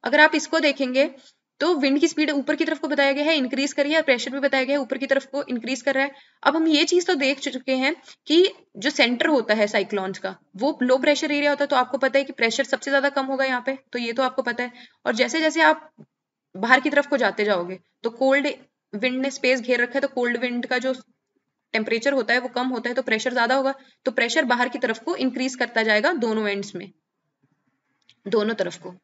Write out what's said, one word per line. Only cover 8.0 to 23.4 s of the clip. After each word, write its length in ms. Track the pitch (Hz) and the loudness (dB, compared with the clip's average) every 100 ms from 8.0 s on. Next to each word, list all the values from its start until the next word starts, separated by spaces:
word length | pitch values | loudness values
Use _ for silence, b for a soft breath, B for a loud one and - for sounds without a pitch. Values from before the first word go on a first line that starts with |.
| B B - | B B 2
कि 100 | 320 370 - _ - | 4 4 0 _ -4
जो 120 | 226 | -4
सेंटर 380 | - 240 240 349 | 2 2 2 2
होता 260 | 285 220 | 2 2
है 140 | 220 208 | 0 2
साइक्लोन्स 520 | 214 202 202 190 190 | 0 -2 -4 -4 -6
का 160 | 190 190 _ | -10 -12 _
वो 220 | 190 269 311 | -4 -4 0
लो 160 | 247 262 | 2 4
प्रेशर 340 | 294 285 311 | 4 2 0
एरिया 200 | 294 294 | 0 0
होता 120 | 285 | 0
है, 40 | 285 | 2
तो 80 | |
आपको 220 | 262 254 269 | 2 0 0
पता 220 | 262 277 | 2 0
है 60 | |
कि 80 | 277 | -2
प्रेशर 300 | 262 226 226 | -2 0 0
सबसे 260 | 269 254 - | -2 -4 0
ज्यादा 180 | 277 277 | 0 2
कम 160 | 277 | -2
होगा 200 | 269 269 | -4 -2
यहाँ 180 | 262 247 | -2 -2
पे, 120 | 233 269 _ | -4 -8 _
तो 80 | 240 | -8
ये 140 | 233 | -6
तो 100 | 233 | -2
आपको 180 | 254 262 | -2 -2
पता 220 | 240 233 | -4 -6
है। 80 | 247 B B B | -8 B B B
और 100 | - | -4
जैसे 260 | 226 240 320 | 0 0 2
जैसे 200 | 311 320 | 0 4
आप 280 | 311 311 - _ - _ _ _ _ | 4 4 -4 _ -20 _ _ _ _
बाहर 240 | 190 226 254 | -6 4 4
की 100 | 262 | 4
तरफ 180 | 285 269 | 0 0
को 100 | 269 | 0
जाते 280 | 214 - | 0 0
जाओगे 340 | 208 190 175 185 _ _ | 0 0 -2 -10 _ _
तो 60 | 269 | -10
कोल्ड 360 | 233 269 277 277 - - _ _ | 0 2 2 0 -6 -18 _ _
विंड 280 | 202 247 254 | -4 -4 -2
ने 100 | 269 | -4
स्पेस 300 | 269 254 262 | -2 0 0
घेर 200 | 233 247 | 0 0
रखा 120 | 240 | 0
है, 80 | 269 | -2
तो 60 | 269 | -2
कोल्ड 280 | - 240 233 | -2 -2 -2
विंड 260 | 247 240 | -2 -4
का 120 | 233 254 | -2 -2
जो 160 | 262 262 _ _ _ _ _ _ _ | -2 -6 _ _ _ _ _ _ _
टेम्परेचर 400 | 220 220 233 254 | -4 -2 0 0
होता 200 | 277 220 | 0 0
है 60 | 240 | -2
वो 100 | 247 | -2
कम 180 | 247 254 | -4 -4
होता 200 | 247 240 | -4 -4
है, 60 | |
तो 60 | 247 | -4
प्रेशर 300 | 262 220 254 | -2 -2 -2
ज्यादा 220 | 247 | 0